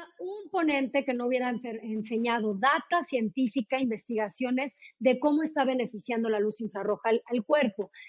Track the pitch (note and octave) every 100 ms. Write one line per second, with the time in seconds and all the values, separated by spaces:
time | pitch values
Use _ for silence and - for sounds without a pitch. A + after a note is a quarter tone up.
0 | E4+ - F4+ G#4 F#4+ F#4 D#4 C#4 C4+ C#4
1 | C4+ A#3+ A#3+ B3+ B3 A#3 A#3+ A3+ A#3 G#3+
2 | A3 A#3 A#3 A#3 G#3+ G3 C4 D#4+ - F4
3 | C4+ B3+ A3 C4+ B3+ C#4 A3 C4 B3+ G#3+
4 | - A3 G#3 - B3+ B3+ C#4 - - -
5 | B3+ B3+ D4 D4 D#4 D4+ C4 B3+ A3+ G#3
6 | - A#3 A3+ G#3+ G#3+ G#3+ G#3+ G3+ G3 G3
7 | A3+ A3+ - A#3+ G#3+ D4 B3+ G#3 F#3 -